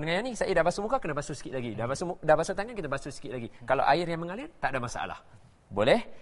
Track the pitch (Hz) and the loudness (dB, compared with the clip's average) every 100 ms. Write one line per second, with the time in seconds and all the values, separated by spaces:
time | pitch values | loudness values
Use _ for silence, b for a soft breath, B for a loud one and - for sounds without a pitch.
0 | 151 175 254 220 - 170 165 175 208 262 | 2 0 0 -2 2 4 4 2 0 0
1 | 165 143 143 147 156 131 120 104 117 135 | 0 -4 -6 -8 -6 -6 -4 -4 -4 -4
2 | 170 - 156 156 165 190 220 220 151 135 | -4 0 4 4 4 -2 -6 -6 -4 -4
3 | 147 - 131 123 113 - 120 135 - 151 | -6 -10 -8 -6 -8 -4 2 4 6 4
4 | 170 165 170 208 311 - 135 135 120 - | 2 -4 -6 -8 -10 -4 -2 -2 -4 -6
5 | 90 82 - - - - - 101 113 220 | -8 -10 -16 -20 -20 -20 -4 2 6 6
6 | - B | 2 B